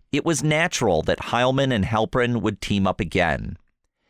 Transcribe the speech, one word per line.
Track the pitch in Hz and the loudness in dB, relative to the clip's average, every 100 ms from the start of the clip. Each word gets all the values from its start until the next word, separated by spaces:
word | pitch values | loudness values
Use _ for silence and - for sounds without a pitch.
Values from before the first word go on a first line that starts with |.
| _ | _
it | 143 165 | -2 0
was | 139 | 0
natural | 151 151 175 - 113 80 | 0 0 -2 0 2 2
that | 80 - - | 0 -2 -2
Heilemann | 120 127 135 135 | 0 2 2 0
and | 110 95 | 0 0
Halperin | 113 110 127 120 117 | 0 0 0 0 0
would | 107 101 | -2 -4
team | - 101 92 | -2 0 0
up | - | 0
again. | 90 92 85 65 53 - _ _ _ _ | -2 0 0 0 -6 -14 _ _ _ _